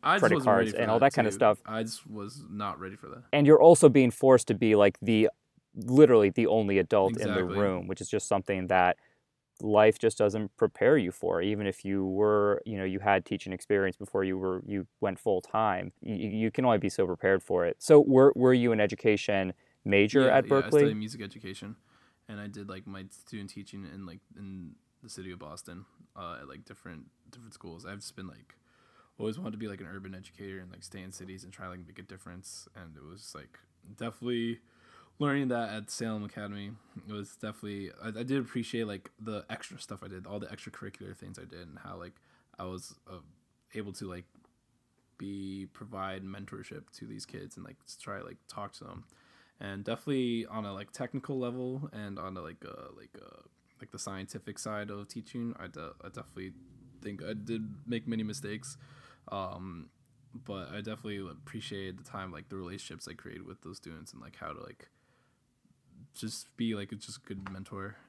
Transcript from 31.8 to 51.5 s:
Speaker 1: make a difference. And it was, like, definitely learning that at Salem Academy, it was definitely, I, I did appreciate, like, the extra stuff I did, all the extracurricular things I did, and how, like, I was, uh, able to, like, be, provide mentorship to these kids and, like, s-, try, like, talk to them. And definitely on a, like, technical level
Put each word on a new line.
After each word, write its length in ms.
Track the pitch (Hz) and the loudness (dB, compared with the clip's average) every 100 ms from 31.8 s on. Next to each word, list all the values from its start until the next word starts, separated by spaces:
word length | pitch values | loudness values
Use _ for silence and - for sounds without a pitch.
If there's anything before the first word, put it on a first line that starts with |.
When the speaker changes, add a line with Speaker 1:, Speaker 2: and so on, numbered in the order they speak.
| 82 | -18
Speaker 1:
make 120 | 101 | -20
a 40 | |
difference. 640 | 104 95 92 90 92 - - | -20 -20 -18 -18 -18 -20 -20
And 220 | - 85 73 | -20 -20 -20
it 60 | |
was, 320 | 73 95 - | -20 -20 -20
like, 240 | - 69 _ _ _ - | -20 -20 _ _ _ -20
definitely 640 | 110 117 - 120 120 117 117 _ _ _ - _ _ | -12 -12 -8 -6 -4 -4 -8 _ _ _ -20 _ _
learning 300 | 147 139 135 | -2 0 -2
that 220 | 120 113 | -2 -4
at 200 | 107 104 | -8 -12
Salem 340 | - 113 107 | -8 -6 -6
Academy, 480 | 104 - 104 101 101 110 _ - 98 | -10 -12 -12 -12 -14 -16 _ -20 -14
it 40 | |
was 240 | 104 101 - | -12 -12 -12
definitely, 540 | 110 104 104 101 95 - | -12 -12 -12 -10 -12 -12
I, 60 | 110 | -12
I 140 | 107 | -10
did 160 | 123 139 | -4 -4
appreciate, 460 | 117 127 113 117 | -4 -8 -6 -6
like, 260 | 110 101 - _ | -6 -8 -14 _
the 240 | 107 107 - | -12 -12 -10
extra 300 | 107 - - | -14 -14 -18
stuff 220 | - 101 | -16 -16
I 60 | 98 | -14
did, 180 | 92 92 | -16 -12
all 120 | 101 | -12
the 80 | 104 | -12
extracurricular 720 | 107 - - 107 - 98 98 | -16 -18 -16 -18 -16 -18 -18
things 220 | 95 92 | -18 -18
I 60 | |
did, 240 | 87 85 87 | -18 -20 -20
and 100 | 71 | -20
how, 180 | 95 87 | -18 -16
like, 180 | 87 - _ _ _ _ | -18 -20 _ _ _ _
I 60 | |
was, 340 | 92 92 - - - | -12 -12 -16 -20 -20
uh, 100 | 92 76 _ _ _ _ | -20 -20 _ _ _ _
able 180 | 110 104 | -14 -14
to, 140 | 95 98 | -14 -14
like, 180 | 90 92 _ _ _ _ _ _ _ _ _ | -14 -18 _ _ _ _ _ _ _ _ _
be, 480 | 98 98 95 95 95 | -14 -12 -12 -12 -14
provide 500 | - 101 98 95 95 | -18 -16 -10 -10 -10
mentorship 680 | 95 95 98 - - - - | -12 -16 -16 -16 -16 -18 -20
to 140 | - 113 | -20 -18
these 180 | 107 - | -16 -16
kids 300 | - 95 - | -16 -18 -18
and, 80 | |
like, 120 | 90 - _ | -20 -20 _
s-, 100 | - | -20
try, 240 | - 98 | -14 -14
like, 160 | 85 85 _ | -14 -20 _
talk 240 | - 101 | -14 -14
to 100 | - | -16
them. 200 | 101 90 - _ _ _ _ _ | -18 -18 -20 _ _ _ _ _
And 240 | 101 98 | -14 -12
definitely 600 | 107 113 - 135 123 117 110 | -10 -8 -4 -4 -2 -4 -8
on 200 | 110 104 | -10 -10
a, 60 | |
like, 180 | 98 104 | -12 -16
technical 460 | - 123 139 - 135 | -14 -12 -10 -10 -8
level 500 | 123 | -8